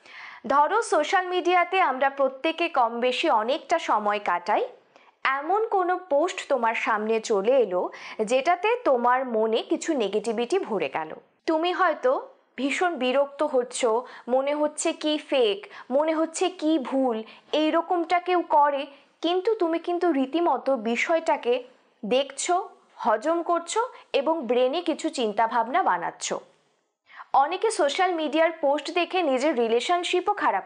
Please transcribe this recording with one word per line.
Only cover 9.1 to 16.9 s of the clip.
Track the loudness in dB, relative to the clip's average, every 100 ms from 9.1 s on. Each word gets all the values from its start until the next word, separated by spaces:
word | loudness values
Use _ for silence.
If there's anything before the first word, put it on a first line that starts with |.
| 2
মনে | 0 0 2 0
কিছু | 0 -2 -2
নেগেটিভিটি | -2 0 -2 -2 -2 -2 -2
ভরে | -2 -2 -2
গেল। | -4 -8 -10 -18 _ -2
তুমি | 0 0
হয়তো | 2 0 2 0 0 -4 -16 _ -6
ভীষণ | -4 0 -2
বিরক্ত | 0 0 0 0 -2
হচ্ছ, | 0 0 -2 -2 0 0 -2 -12 -2
মনে | 0 0
হচ্ছে | 0 -2 -2 -4
কি | -2 -2 -2
ফেক, | 0 2 2 0 -8 -18 -4
মনে | 0 0
হচ্ছে | 0 -2 -2 -4
কি | -2 0 0
ভুল, | 0